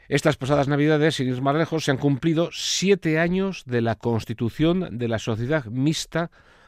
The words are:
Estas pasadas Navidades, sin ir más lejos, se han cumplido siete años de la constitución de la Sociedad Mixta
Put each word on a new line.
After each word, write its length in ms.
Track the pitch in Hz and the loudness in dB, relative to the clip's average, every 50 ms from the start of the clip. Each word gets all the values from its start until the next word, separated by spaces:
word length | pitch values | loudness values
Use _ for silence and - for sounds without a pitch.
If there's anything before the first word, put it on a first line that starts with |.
| _ - | _ -2
Estas 280 | 139 147 - 156 - | -2 2 2 2 2
pasadas 320 | - 127 127 147 143 135 139 | 2 0 2 2 2 2 2
Navidades, 480 | 147 143 147 156 156 147 151 160 - | 2 2 4 4 4 4 4 2 2
sin 100 | - 127 | 0 -2
ir 160 | 127 127 123 | -2 -2 -2
más 140 | 135 139 143 | 0 0 0
lejos, 280 | 160 160 - 160 156 - | 0 0 -2 -2 -2 0
se 60 | 156 | 0
han 60 | 135 | 0
cumplido 540 | - 143 143 139 120 160 165 156 160 170 - | 2 2 0 0 2 0 0 2 0 0 -2
siete 680 | - - - - - - 180 196 202 185 - 160 156 160 | -4 -6 -6 -4 -2 0 2 2 2 2 2 0 0 0
años 460 | 170 170 180 190 196 196 180 - - | 0 0 0 -2 -2 -4 -6 -8 -6
de 140 | 127 123 120 | -4 -2 0
la 160 | 117 113 110 | 0 0 -2
constitución 1000 | - - 120 117 107 - - 113 - 120 110 - - 151 165 175 190 185 - 104 120 | -2 -2 -2 -2 -2 -2 -6 -4 -4 -4 -4 0 2 2 2 2 0 -2 -4 -6 -4
de 100 | 120 113 | -4 -2
la 100 | 113 107 | -2 -2
Sociedad 460 | - 123 110 110 120 127 160 156 117 | -2 -4 -4 -2 -2 -2 -2 -2 -4
Mixta 680 | 104 117 131 135 156 156 - - - - 160 175 - _ _ _ _ _ _ _ | -4 -4 0 0 0 0 -2 -4 -4 -4 -4 -4 -4 _ _ _ _ _ _ _